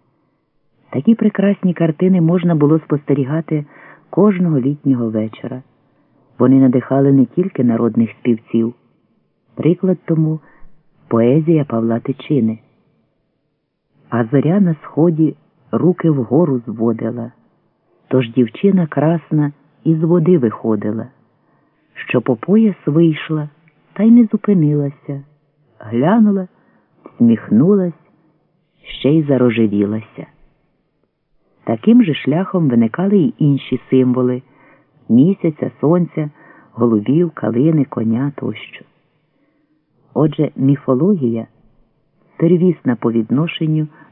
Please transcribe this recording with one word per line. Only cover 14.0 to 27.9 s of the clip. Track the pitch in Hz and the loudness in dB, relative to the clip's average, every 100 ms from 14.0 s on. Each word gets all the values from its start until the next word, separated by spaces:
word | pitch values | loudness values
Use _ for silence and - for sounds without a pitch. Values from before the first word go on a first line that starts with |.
| - | -8
«А | 120 113 | -6 0
зоря | 139 139 202 | 0 2 2
на | 180 156 | 0 -2
сході | - - 170 156 151 - _ _ - | -6 -2 0 2 -2 -4 _ _ -8
руки | 120 156 175 165 | -2 0 0 0
вгору | 143 110 143 170 127 117 | -2 0 0 0 -2 -6
зводила, | 110 117 113 113 117 117 - _ _ _ _ _ _ - | -4 -4 -2 -6 -8 -12 -16 _ _ _ _ _ _ -4
тож | 131 117 | -2 0
дівчина | 123 113 - 202 190 160 | -2 -2 0 0 2 0
красна | 143 151 165 - 151 147 - _ _ | -2 0 -2 -2 -2 -2 -6 _ _
із | 156 160 | -2 0
води | 160 175 156 175 | 2 2 2 2
виходила, | 117 - 113 107 107 110 117 _ _ _ _ _ _ _ _ | 0 -2 -4 -4 -4 -8 -10 _ _ _ _ _ _ _ _
що | - - - | -18 -4 -4
по | - 113 | -2 -4
пояс | - 214 220 175 - | 0 2 2 -2 -2
вийшла, | 151 165 151 - 156 151 _ _ _ _ | 2 2 0 -6 -6 -8 _ _ _ _
та | - | 0
й | 220 | 4
не | 240 220 | 6 4
зупинилася, | 208 - 190 147 147 143 143 - 139 139 _ _ _ _ _ | 0 0 2 2 0 -2 -8 -14 -14 -14 _ _ _ _ _
глянула, | 110 117 151 233 208 196 185 _ _ _ _ _ - | -6 -2 2 4 2 0 -4 _ _ _ _ _ -10
всміхнулась, | - 117 113 - 104 170 202 180 | 0 2 2 2 2 4 2 0